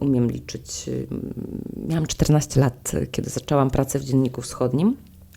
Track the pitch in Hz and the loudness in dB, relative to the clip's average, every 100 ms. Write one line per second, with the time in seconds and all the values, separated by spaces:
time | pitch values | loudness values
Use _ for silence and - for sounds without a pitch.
0 | 139 127 120 123 - - - - 131 127 | 2 4 2 0 -8 -12 -12 -10 -6 -6
1 | 127 - - - - - - - - 160 | -6 -6 -8 -8 -8 -8 -8 -8 -2 -2
2 | 156 - - 151 143 135 135 - - - | -2 0 4 4 4 4 2 0 -4 -4
3 | 131 - - - - 147 131 135 135 139 | -2 -4 -4 -6 2 4 4 2 0 -2
4 | 135 131 131 127 - - 127 131 202 277 | 2 2 2 -2 -8 -2 0 4 2 0
5 | - - - | -6 -20 -20